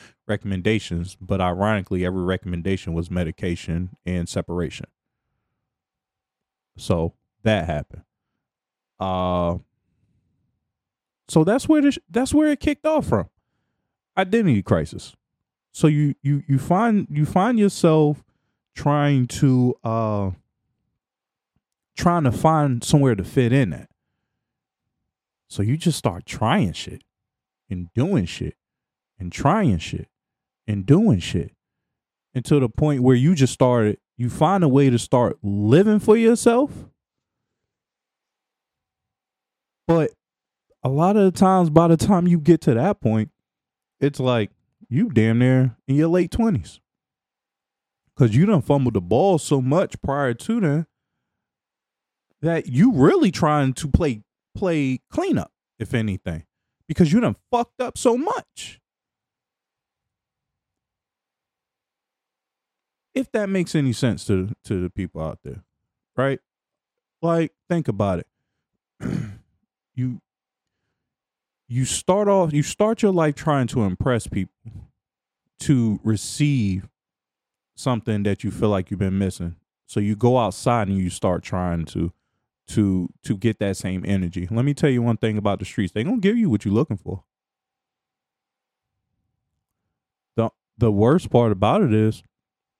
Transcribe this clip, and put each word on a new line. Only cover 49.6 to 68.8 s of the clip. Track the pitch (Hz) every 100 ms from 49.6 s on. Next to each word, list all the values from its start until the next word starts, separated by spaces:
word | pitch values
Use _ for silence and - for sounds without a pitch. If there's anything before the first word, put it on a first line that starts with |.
much | 127 151 - -
prior | - 139 135
to | 117 - 233
then | 175 147 160 _ _ _ _ _ _ _ _ _ _ _ _ _ _ _
that | 151 165 -
you | 123 240
really | 175 151 370 233
trying | - 156 151 135
to | 127 147
play, | - 160 107 - _ _
play | - 185 160 135 127 -
cleanup, | - 381 233 160 _ _ _
if | 110
anything, | 120 110 92 - 80 - _ _ _ -
because | 156 165
you | 202
done | 226 101 _
fucked | 240 240 -
up | 254 -
so | 262 240
much. | 349 494 - - - - _ _ _ _ _ _ _ _ _ _ _ _ _ _ _ _ _ _ _ _ _ _ _ _ _ _ _ _ _ _ _ _ _ _ _ _ _ _ _ _ _ _ _
If | 262 254
that | 214 202
makes | 190 170
any | 160 135
sense | 110 127 101 -
to, | 95 95 -
to | - 95
the | 90
people | - 92 82
out | 80 -
there, | - 62 - _ _ _ _ -
right? | 135 135 - _ _ _ _ _ _ _
Like, | 165 165 165 - _
think | 170 147
about | 101 101 87
it. | - _ _ _ _ _